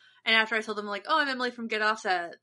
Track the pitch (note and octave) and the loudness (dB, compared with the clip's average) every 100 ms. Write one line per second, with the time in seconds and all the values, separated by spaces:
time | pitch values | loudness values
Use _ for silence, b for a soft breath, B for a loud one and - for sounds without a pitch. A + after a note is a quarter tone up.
0 | b b A#3 A3 A3 A3+ A3 G#3 G#3 G3+ | b b 2 4 4 -2 -2 -6 -6 -8
1 | - D#4 C#4+ B3+ B3 A#3+ A3+ G#3+ G#3+ A3 | 0 2 2 0 -2 -4 -4 0 0 0
2 | G#3 F3+ E3+ - | 0 0 -2 -12